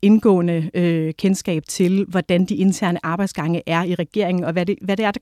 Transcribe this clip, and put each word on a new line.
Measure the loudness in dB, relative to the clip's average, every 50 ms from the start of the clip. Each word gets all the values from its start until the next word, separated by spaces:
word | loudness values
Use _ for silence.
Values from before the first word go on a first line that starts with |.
| 4
indgående, | 4 4 6 6 4 4 4 2 0 0 -2 -2 -2 -2
øh, | 0 0 2 2 0 -2 -4 -4 -2
kendskab | 0 0 0 0 -2 -4 -4 -4 -4 -6
til, | -2 0 0 2 2 0 0 0
hvordan | -2 -4 -2 0 2 2 2
de | 0 0
interne | 2 2 2 2 2 0 -2 -2 -2 -4
arbejdsgange | -6 -4 -2 -4 -4 -4 -4 -4 -2 -2 -2 -2
er | -2 -2 -2 0
i | -2 -2
regeringen, | -4 -4 -4 -2 -2 -2 0 0 -2 -2
og | -2 -2
hvad | -2 -2
det, | -2 -2 -4 -2
hvad | -4 -2
det | -2 0
er, | -2
der | -2 -4